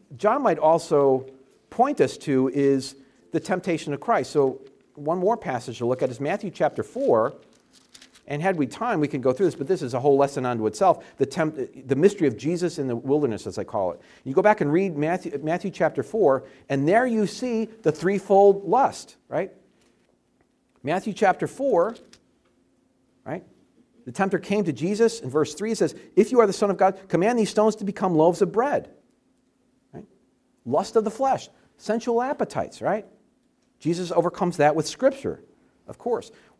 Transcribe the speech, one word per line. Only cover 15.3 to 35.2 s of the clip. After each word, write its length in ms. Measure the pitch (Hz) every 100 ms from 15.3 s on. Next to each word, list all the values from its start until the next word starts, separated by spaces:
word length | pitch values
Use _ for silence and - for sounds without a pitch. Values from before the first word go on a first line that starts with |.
| 135
Matthew 300 | 151 175 196
chapter 320 | - 160 -
four, 400 | - 220 160 135 - - -
and 180 | 139 147
there 180 | 220
you 220 | 254 220 202
see 380 | - 254 226 220 -
the 80 | 156
threefold 760 | 151 180 202 196 196 202 196
lust, 520 | 165 247 269 - - _ _
right? 240 | 139 185 - _ _ _ _ _ _ _ _ _ _ _ _
Matthew 280 | 139 185 214
chapter 360 | 185 196 180 160
four, 480 | - 277 180 196 233 - _ _ _ _ _ _ _ _ _ _ _
right? 180 | - 175 - _ _ _ _ _
The 80 | -
tempter 260 | 120 196 185
came 260 | - 202
to 80 | 175
Jesus, 460 | 120 170 208 226 -
in 100 | 131
verse 260 | 147 151
three, 180 | - 220
it 60 | 220
says, 180 | 165 - -
"If 160 | - 226
you 80 | 254
are 60 | 208
the 60 |
Son 180 | 190 202
of 60 | 180
God, 240 | 190 196 -
command 320 | 165 208 247
these 100 | 202
stones 240 | - 214 214
to 80 |
become 300 | 202 - 185
loaves 260 | 156 165 175
of 120 | 180
bread." 360 | 196 277 - - - _ _ _ _ _ _ _ _ _
Right? 140 | - - _ _ _ _ _
Lust 300 | 117 147 196
of 80 | 226
the 80 | 214
flesh, 400 | - 269 220 - _ _ _
sensual 460 | - 226 240 233
appetites, 580 | 262 294 233 123 85 -
right? 240 | 123 214 190 _ _ _ _ _ _ _
Jesus 320 | 151 170 175
overcomes 460 | 175 170 - 180 170
that 180 | 147 151
with 100 | 151
Scripture, 560 | - 262 269